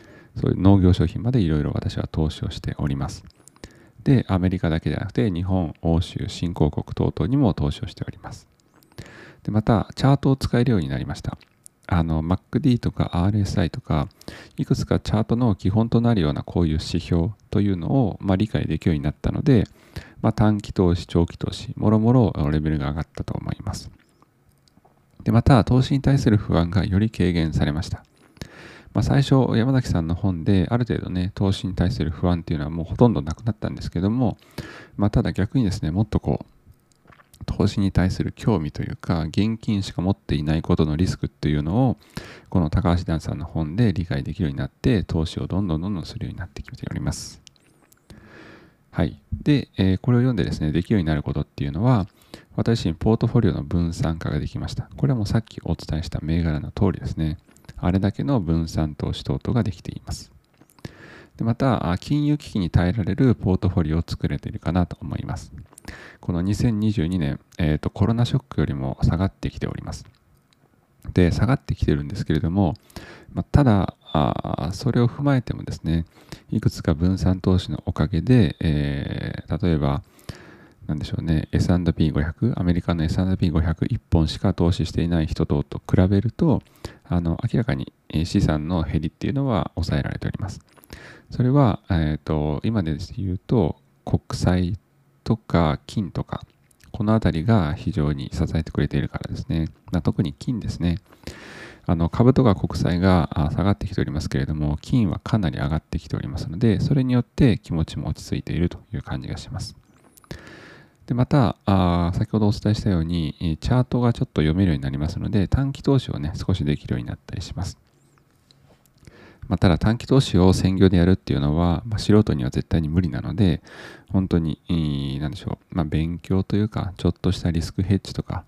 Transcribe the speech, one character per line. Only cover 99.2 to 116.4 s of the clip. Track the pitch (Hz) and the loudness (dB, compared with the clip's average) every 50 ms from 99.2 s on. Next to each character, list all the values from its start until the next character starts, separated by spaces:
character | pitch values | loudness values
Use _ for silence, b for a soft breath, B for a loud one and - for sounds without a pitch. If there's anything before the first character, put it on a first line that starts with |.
| - - | -8 -8
で | - | -8
す | - - - | -10 -6 -4
ね。 | 85 82 80 - - _ _ - | -2 -2 -2 -4 -6 _ _ -4
ま | - 87 | -4 0
あ、 | |
特 | - - - - 101 | 0 0 0 0 -2
に | 76 69 | -4 -6
金 | - - - 127 104 | -8 -6 -6 -6 -4
で | - - | -4 -6
す | - 65 | -4 -2
ね。 | 82 87 85 - - B B B B B B B B B B B B B B B B | -2 -2 -2 -2 -6 B B B B B B B B B B B B B B B B
あ | - 90 | -2 0
の、 | 82 85 85 | 0 0 0
株 | - - 117 123 131 | 2 4 4 6 6
と | - 131 | 6 4
か | 117 92 | 4 4
国 | - - 82 - - | 2 0 -4 -2 -2
債 | - - 90 85 | -2 0 0 2
が、 | 92 95 92 90 73 - - | 4 6 6 4 4 2 0
あ、 | - 73 76 | -2 0 0
下 | - - 87 | 0 0 2
が | 101 | 0
っ | 98 - | 0 0
て | - - | -4 -4
き | - | -2
て | - | -2
お | - | -2
り | - | -2
ま | 69 76 | -2 -4
す | - - | -4 -2
け | - 65 | -2 -2
れ | 67 67 | -2 -2
ど | 78 | -2
も、 | 78 76 73 73 - | -2 -2 -2 -2 -4
金 | - - - 127 110 85 | -2 0 0 2 2 2
は | - - | 0 -4
か | - - - 113 | -2 -2 0 0
な | 98 80 | 0 0
り | 64 - | -2 -2
上 | - 71 | -2 -2
が | 78 78 | -2 -2
っ | - | -4
て | _ - 85 | _ -6 -6
き | - - | -6 -6
て | - | -6
お | - | -6
り | - - | -6 -6
ま | - 87 | -8 -8
す | - - | -8 -8
の | - 90 | -2 0
で、 | 120 113 101 - | 2 2 2 2
そ | - - 143 | 2 2 2
れ | 139 131 | 2 2
に | 127 123 | 2 2
よ | 123 | 2
っ | 117 | 0
て | - _ - 143 127 92 - | 0 _ 4 4 4 4 2
気 | - - 90 | -2 -4 -2
持 | 80 80 | -2 -2
ち | - - 76 | -2 -4 -6
も | 71 - | -6 -6
落 | - - - | -6 -6 -6
ち | - | -6
着 | - 67 | -6 -6
い | - | -4
て | - - | -4 -2
い | 76 | 0
る | 85 85 | 0 0
と | - - - _ - | -2 -6 -12 _ -10
い | - | -8
う | - | -6
感 | - - 65 | -6 -8 -8
じ | - - | -6 -8
が | 98 - | -10 -10
し | - - | -10 -10
ま | - - | -10 -10
す。 | - - - - _ _ _ _ _ _ _ - - B B B B B B B B B B B B B B B _ - | -10 -12 -14 -20 _ _ _ _ _ _ _ -20 -20 B B B B B B B B B B B B B B B _ -4
で、 | - | -2
ま | 120 127 | 0 2
た、 | - - 147 123 87 - - _ | 4 4 4 4 4 2 0 _
あ | - 98 95 90 87 87 87 85 85 90 | 2 4 4 4 4 4 2 2 2 0
ー、 | - | 0
先 | 110 - | -2 0
ほ | - 107 | 0 2
ど | 107 104 | 2 2
お | |
伝 | 101 - - 107 104 | 2 2 0 0 0
え | |
し | - - | 2 2
た | 110 | 2
よ | 95 85 | 2 2
う | 80 | 0
に、 | 80 87 85 78 78 - - | 0 0 0 -2 -2 -4 -4
え | - 85 78 | -2 -2 -2
ー、 | - | -2
チ | - - | 0 2
ャ | 120 127 | 2 2
ー | 123 | 2
ト | - - 123 | 2 0 2
が | 123 120 113 | 2 2 0
ち | - | 0
ょ | 131 | -4
っ | - | -2
と | _ - | _ 2
読 | 78 78 78 | 2 4 4
め | 92 98 | 4 4
る | 90 78 | 4 2
よ | |
う | 67 | 0
に | 65 | -2
な | 67 | -4
り | 65 69 | -2 -2
ま | 76 82 | -2 -4
す | - - | -4 -4
の | - - | -4 -2
で、 | - 104 90 - | 0 0 2 2
短 | - - 135 139 | 2 2 2 -2
期 | 139 - | -4 -2
投 | - 143 139 131 | 0 2 2 2
資 | - - | 2 -2
を | - - | -4 -4
ね、 | 71 76 - | -4 -6 -6
少 | - | -4